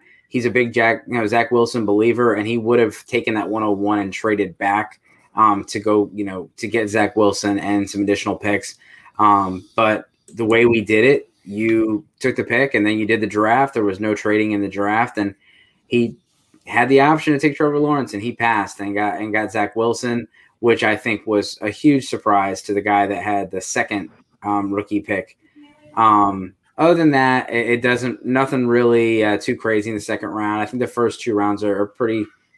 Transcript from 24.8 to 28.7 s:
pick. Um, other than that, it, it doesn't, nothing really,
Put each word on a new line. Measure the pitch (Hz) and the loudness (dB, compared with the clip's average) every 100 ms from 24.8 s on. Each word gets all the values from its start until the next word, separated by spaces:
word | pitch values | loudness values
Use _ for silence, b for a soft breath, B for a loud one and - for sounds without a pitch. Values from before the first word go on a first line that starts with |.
| 101 104 | -4 -4
pick. | 101 98 - _ b b b b - - | -4 -4 -6 _ b b b b -6 2
Um, | 110 107 101 98 92 - _ - | 4 6 4 0 -8 -14 _ 0
other | 160 | 4
than | 170 160 | 4 4
that, | 135 131 127 - | 4 2 2 0
it, | 117 113 | -2 0
it | 123 | 0
doesn't, | 123 120 123 110 | 2 0 -2 -6
nothing | 117 131 135 131 | -2 0 0 0
really, | 120 | 2